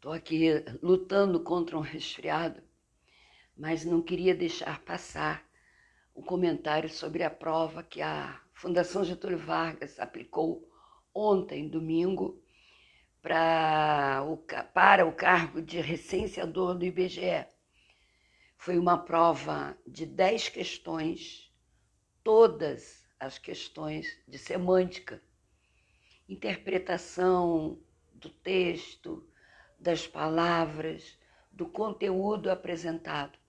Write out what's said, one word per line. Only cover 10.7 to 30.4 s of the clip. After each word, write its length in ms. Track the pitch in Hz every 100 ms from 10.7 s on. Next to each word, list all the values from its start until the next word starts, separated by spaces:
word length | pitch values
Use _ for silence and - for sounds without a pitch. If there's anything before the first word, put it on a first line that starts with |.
| _ _ _ _
ontem, 560 | - 214 196 180 143 151
domingo, 760 | 156 160 165 180 190 190 - _ _ _ _ _ _ _ _
pra 1040 | - 160 165 165 160 156 151 147 139 135 143
o 80 | 160
ca-, 260 | - -
para 420 | - - 190 196 170
o 80 |
cargo 480 | - - 180 160 139
de 180 | 165 170
recenseador 960 | 143 170 - 190 208 - 165 160 180 180
do 80 |
I 80 | 175
B 160 | 180 180
G 140 | 175
E. 260 | 180 165 131 _ _ _ _ _ _ _ _ _ _ _
Foi 220 | - 175
uma 180 | 175 175
prova 800 | 170 170 170 147 139 147 143 139 -
de 200 | - 160
dez 420 | 135 190 226 -
questões, 1040 | - 175 - - 165 156 - - - - _ _ _ _ _ _ _
todas 840 | - 220 226 156 160 135 - - _ _
as 180 | 135 -
questões 840 | - - - - 156 156 - - _
de 120 | 139
semântica, 840 | - - 180 185 180 - - - _ _ _ _ _ _ _ _ _ _ _
interpretação 1500 | 190 214 190 - 185 185 175 - - 185 185 175 165 156 - _ _ _ -
do 80 | 160
texto, 1000 | _ - 190 175 170 - - 165 160 - _ _ - - _
das 280 | 175 165 -
palavras, 1120 | 160 156 160